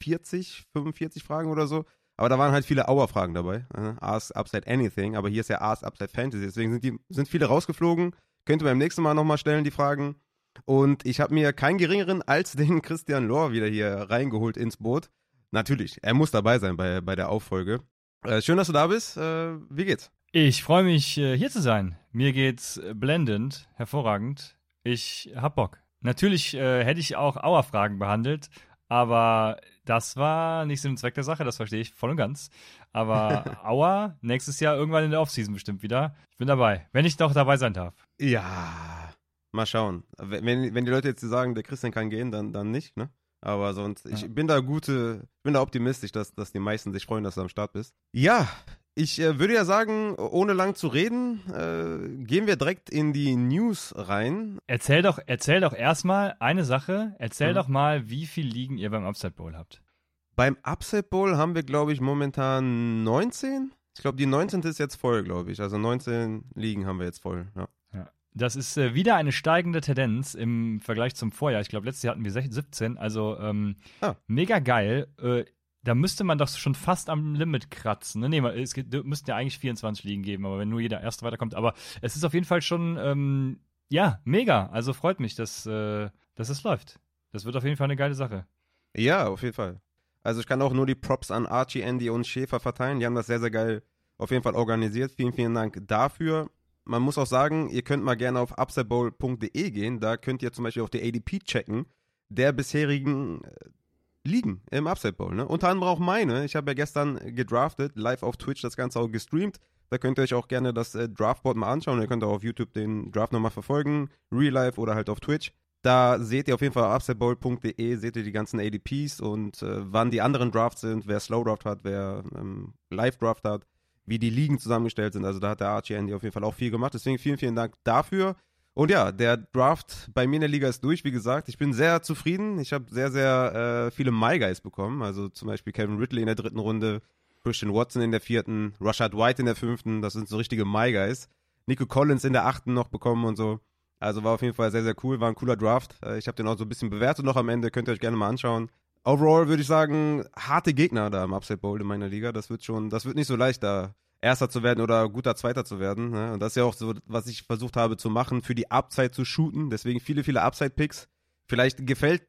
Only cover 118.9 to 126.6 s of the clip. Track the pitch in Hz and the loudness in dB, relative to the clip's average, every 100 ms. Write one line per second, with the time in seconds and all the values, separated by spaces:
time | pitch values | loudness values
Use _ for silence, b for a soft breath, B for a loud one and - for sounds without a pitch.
118.9 | 139 147 - 107 107 104 - 101 101 98 | -4 -4 -6 -6 -4 -6 -8 -8 -6 -2
119.9 | 107 120 113 117 139 120 113 117 - 113 | 0 2 2 2 2 2 2 0 0 -4
120.9 | 110 98 104 - 113 113 107 107 98 101 | -4 -2 -4 -2 -2 0 -2 -4 -6 -4
121.9 | 98 98 98 98 - 98 98 95 - - | -4 -4 -8 -10 -10 -10 -10 -12 -16 -8
122.9 | 92 123 - 113 110 107 104 - _ _ | 0 0 2 0 0 -2 -4 -8 _ _
123.9 | _ - 113 113 117 151 143 110 117 117 | _ -4 0 2 2 2 2 2 0 0
124.9 | - 104 98 98 95 101 107 101 107 - | -2 -2 -2 -4 -2 -2 -2 -2 -2 -4
125.9 | 104 101 101 110 104 107 - | -4 -4 -4 -6 -4 -4 -2